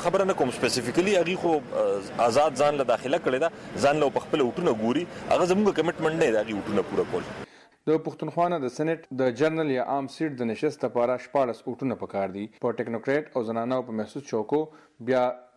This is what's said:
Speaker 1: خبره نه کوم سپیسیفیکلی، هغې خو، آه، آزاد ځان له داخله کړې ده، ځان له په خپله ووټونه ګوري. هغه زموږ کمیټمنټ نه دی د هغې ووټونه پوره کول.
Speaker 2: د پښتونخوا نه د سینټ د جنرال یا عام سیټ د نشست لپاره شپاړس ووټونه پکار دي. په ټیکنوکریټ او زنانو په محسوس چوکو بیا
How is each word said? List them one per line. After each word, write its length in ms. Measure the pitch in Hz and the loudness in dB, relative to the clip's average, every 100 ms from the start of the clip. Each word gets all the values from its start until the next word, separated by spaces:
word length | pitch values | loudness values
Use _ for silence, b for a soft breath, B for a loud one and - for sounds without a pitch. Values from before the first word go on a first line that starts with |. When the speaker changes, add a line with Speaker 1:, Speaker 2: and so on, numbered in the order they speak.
| 175 | 0
Speaker 1:
خبره 200 | 190 190 | 2 2
نه 60 | 185 | 0
کوم 140 | 240 - | 0 0
سپیسیفیکلی، 560 | 123 127 117 170 185 190 | 0 0 0 2 4 4
هغې 180 | 170 185 | 2 0
خو، 80 | 175 151 123 - | 0 0 0 0
آه، 440 | 104 98 95 - 120 | 0 0 -2 0 4
آزاد 340 | 120 151 131 | 4 4 4
ځان 180 | 147 147 | 2 2
له 60 | 123 | 2
داخله 280 | 110 127 165 156 | 0 0 -2 0
کړې 140 | 131 | 0
ده، 60 | 165 - B 92 135 | 0 -4 B 0 2
ځان 180 | 151 | 4
له 120 | 143 120 | 2 0
په 80 | - | 0
خپله 220 | 156 123 | 0 2
ووټونه 260 | 180 175 110 | 2 0 2
ګوري. 240 | 113 143 175 B B | 2 0 -2 B B
هغه 140 | 135 175 | 2 4
زموږ 280 | 190 208 156 | 4 2 2
کمیټمنټ 360 | 160 - 160 165 | 0 0 0 2
نه 60 | 151 | 2
دی 60 | |
د 120 | 110 | 2
هغې 100 | 110 104 | 0 -4
ووټونه 300 | 98 101 90 | -2 -2 0
پوره 160 | 92 87 | 0 0
کول. 120 | 87 76 - - B B B - | -2 -6 -12 -14 B B B 0
Speaker 2:
د 100 | 156 156 | 0 -2
پښتونخوا 400 | 139 156 165 175 170 | -8 -6 0 0 0
نه 40 | 123 | -2
د 100 | - | -2
سینټ 420 | 156 160 - 127 | -2 -2 -4 0
د 160 | 131 117 | 0 2
جنرال 280 | 156 160 156 127 | 2 2 0 0
یا 100 | 117 | 0
عام 160 | 139 135 - | -2 -4 -4
سیټ 240 | 160 127 | -4 -2
د 100 | 117 | -4
نشست 380 | 104 151 147 127 | -2 -2 -2 -2
لپاره 320 | 120 120 123 - | 0 0 0 -2
شپاړس 360 | 143 127 107 | 0 0 -2
ووټونه 380 | 135 117 135 104 | -8 -6 -4 -4
پکار 320 | 92 101 95 98 | -6 -4 -4 -4
دي. 140 | 107 B 123 | -10 B -4
په 120 | 113 | -2
ټیکنوکریټ 580 | 117 117 135 147 151 131 | -4 -4 -2 -2 -2 -4
او 80 | 113 | -4
زنانو 320 | 113 120 127 123 | -2 -2 -4 -4
په 120 | 110 | -6
محسوس 260 | 107 143 135 | -6 -10 -4
چوکو 320 | 113 107 147 156 B B B 113 | -4 0 -2 -2 B B B 0
بیا 140 | 127 123 - - | 2 2 -2 -12